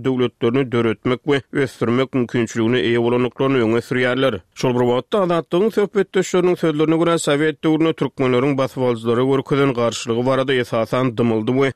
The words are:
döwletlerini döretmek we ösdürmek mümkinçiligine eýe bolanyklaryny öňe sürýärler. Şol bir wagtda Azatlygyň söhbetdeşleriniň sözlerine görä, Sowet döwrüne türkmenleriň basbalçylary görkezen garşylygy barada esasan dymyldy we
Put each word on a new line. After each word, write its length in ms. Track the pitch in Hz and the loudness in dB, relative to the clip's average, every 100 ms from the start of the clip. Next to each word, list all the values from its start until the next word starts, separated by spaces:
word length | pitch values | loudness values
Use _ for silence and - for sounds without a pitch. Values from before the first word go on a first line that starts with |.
| 127 | -2
döwletlerini 640 | 127 123 - 123 127 131 | 0 -2 0 0 0 0
döretmek 480 | 120 113 107 127 127 | 0 0 0 -2 -2
we 180 | 160 139 - | 0 -2 -2
ösdürmek 640 | - 135 - 113 117 131 | -4 -4 -2 0 0 0
mümkinçiligine 640 | 135 117 120 113 117 110 123 | -2 -2 -2 -2 -2 0 0
eýe 240 | 95 120 | 0 0
bolanyklaryny 600 | 120 123 123 - 135 135 | 2 0 0 -2 0 2
öňe 200 | 110 117 | 2 0
sürýärler. 600 | - 127 127 127 135 101 - - | -2 -2 -2 0 -2 -2 -10 -4
Şol 180 | 131 | -2
bir 60 | 123 | 0
wagtda 380 | 123 123 - 214 | 0 0 -2 -2
Azatlygyň 540 | 180 170 - 175 220 | 0 -2 -2 0 0
söhbetdeşleriniň 840 | 214 202 202 185 190 175 185 180 175 | 0 -2 -2 -2 -2 0 2 2 2
sözlerine 400 | 165 151 156 160 | 0 0 2 2
görä, 220 | 170 165 | 2 0
Sowet 440 | - 143 156 147 | 0 0 0 0
döwrüne 300 | 160 156 160 | 0 2 0
türkmenleriň 640 | 160 139 - 127 123 139 135 | 0 -4 -2 0 2 2 0
basbalçylary 500 | 131 135 127 117 117 | -2 -2 -2 0 0
görkezen 640 | 117 131 139 - 139 139 | 0 2 0 0 0 2
garşylygy 520 | 120 117 107 - 113 127 | 0 -2 -2 -4 -2 0
barada 280 | 131 131 | 0 0
esasan 640 | 131 120 117 110 127 131 110 | -2 -2 -2 -2 -2 -2 0
dymyldy 340 | 117 110 110 | 0 0 0
we 220 | 127 139 | 0 0